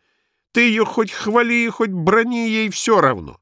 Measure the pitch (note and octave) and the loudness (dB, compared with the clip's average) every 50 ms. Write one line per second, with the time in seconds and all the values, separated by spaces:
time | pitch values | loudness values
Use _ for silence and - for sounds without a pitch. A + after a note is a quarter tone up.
0 | _ _ _ _ _ _ _ _ _ _ - A#3 A#3+ A#3+ G#3+ A3+ A3 G#3+ - - | _ _ _ _ _ _ _ _ _ _ -2 0 2 2 2 2 0 0 0 -2
1 | A3 F#3+ - - - G#3+ G#3+ A#3+ A#3+ A#3 A#3 A#3 A#3 A#3 - - A#3 G#3 F#3+ F3+ | -2 -4 -4 -8 -4 -2 0 0 2 2 0 0 -2 -2 -2 -2 -4 -4 -2 -2
2 | D#3+ E3+ G3+ A3+ A3+ A#3+ B3 A#3 A#3 A3+ A3 A3 A3 G#3+ F#3+ - - - A3+ G3 | 0 2 2 2 2 0 -2 -2 -2 -2 0 -2 -2 -2 -4 -4 0 2 4 4
3 | D#3 C3+ B2 F#2+ E2 C2+ A1 - | 4 4 2 0 -6 -12 -16 -18